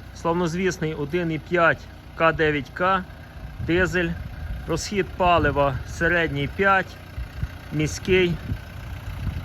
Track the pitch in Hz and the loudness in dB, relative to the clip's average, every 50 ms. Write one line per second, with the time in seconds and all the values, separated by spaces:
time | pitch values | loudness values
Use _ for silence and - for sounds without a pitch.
0 | - - - - - 170 165 175 180 160 160 180 190 180 165 - 156 156 156 156 | -16 -16 -10 -4 -2 0 2 2 0 0 0 0 0 0 0 0 -2 -4 -4 -4
1 | 143 139 160 180 175 165 160 147 - - 175 175 170 160 139 - - - - - | -4 -2 0 0 0 0 -2 -4 -4 0 2 4 6 6 4 2 -2 -12 -16 -18
2 | - - - - 165 160 156 151 160 151 151 147 123 - - - 180 185 190 185 | -18 -10 -2 2 4 4 4 4 4 2 2 0 -2 -6 -4 0 2 2 2 2
3 | 180 - - - - - - - - - - - - - 165 180 185 165 160 180 | 0 -4 -12 -16 -16 -16 -14 -14 -14 -12 -10 -6 -2 2 4 4 4 4 2 2
4 | 170 170 170 - - - - - - - - - - - 165 160 - - 208 196 | 0 0 -2 -4 -8 -10 -10 -8 -8 -6 -6 -6 -4 -2 -2 -2 -2 -2 0 0
5 | 175 - - - 185 175 175 160 151 143 135 139 143 139 131 123 - - - - | -2 0 0 2 4 6 6 6 6 4 4 4 4 2 2 -2 -4 -6 -4 0
6 | 170 165 175 175 165 156 139 143 143 135 - - 196 196 196 190 180 - - - | 2 2 4 2 2 0 0 -2 -2 -2 0 2 4 6 6 4 2 0 -6 -16
7 | - - - - - - - - - - - - - - 151 151 151 143 - - | -16 -12 -8 -8 -8 -8 -8 -6 -6 -6 -6 -10 -10 -6 -2 -2 -2 -2 -2 -4
8 | - - 185 185 185 180 160 - - - - - - - - - - - - - | 0 4 4 4 4 4 2 -2 -4 -6 -6 -6 -8 -10 -12 -12 -10 -10 -10 -10
9 | - - - - - - - - - | -10 -8 -8 -6 -4 -4 -4 -4 -6